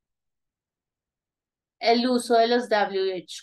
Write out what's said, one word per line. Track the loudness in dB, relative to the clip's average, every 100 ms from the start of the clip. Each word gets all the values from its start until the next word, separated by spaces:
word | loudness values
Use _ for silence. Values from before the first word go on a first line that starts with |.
| _ _ _ _ _ _ _ _ _ _ _ _ _ _ _ _ _ -4
el | 0 2 2
uso | 0 2 2
de | 4
los | 0 0
W | 0 0 -2 -4 -6
H | -10 -18